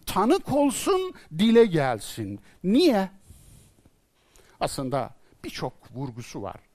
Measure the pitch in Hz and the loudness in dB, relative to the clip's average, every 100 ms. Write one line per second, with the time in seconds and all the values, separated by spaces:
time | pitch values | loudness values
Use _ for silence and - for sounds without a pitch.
0 | - 185 220 381 - 269 285 - 320 370 | -6 0 2 2 2 2 2 0 0 0
1 | 370 - - 156 226 226 226 165 135 113 | -2 -10 -8 0 4 6 6 4 0 -2
2 | - - 98 101 - _ 180 247 359 214 | -8 -8 -8 -10 -14 _ 0 4 4 2
3 | 190 - - - - - _ _ _ _ | -2 -8 -20 -20 -20 -20 _ _ _ _
4 | _ _ _ _ _ - 156 - 131 135 | _ _ _ _ _ -8 -6 -6 -4 -4
5 | 113 - _ _ - - 143 - - 120 | -6 -12 _ _ -14 -8 -8 -10 -16 -12
6 | 135 117 - 131 95 104 _ | -10 -12 -14 -12 -12 -12 _